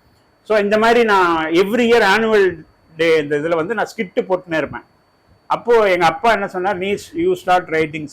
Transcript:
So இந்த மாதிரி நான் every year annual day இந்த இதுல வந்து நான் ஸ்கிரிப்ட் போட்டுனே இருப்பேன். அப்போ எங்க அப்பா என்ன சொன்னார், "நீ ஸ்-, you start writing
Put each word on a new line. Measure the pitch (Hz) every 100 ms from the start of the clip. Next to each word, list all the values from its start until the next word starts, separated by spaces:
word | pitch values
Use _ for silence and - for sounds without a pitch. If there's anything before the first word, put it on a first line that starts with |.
| _ _ _ _
So | - 214
இந்த | 202 214
மாதிரி | 226 233
நான் | 220 196 175 165 156
every | 165 196 240 233
year | 233 196 208
annual | 226 214 190 165 - _ _ 160
day | 165 160
இந்த | 143 147
இதுல | 165 165
வந்து | 170
நான் | 214 -
ஸ்கிரிப்ட் | - 185 -
போட்டுனே | 190 180 175 160
இருப்பேன். | 131 120 - _ _ _ _ _ -
அப்போ | 151 233 233 208
எங்க | 175 165
அப்பா | 160 233
என்ன | 208 190
சொன்னார், | 185 185 180
"நீ | 196
ஸ்-, | 202 - 165
you | 180 180 -
start | 180 170
writing | 160 160 156 147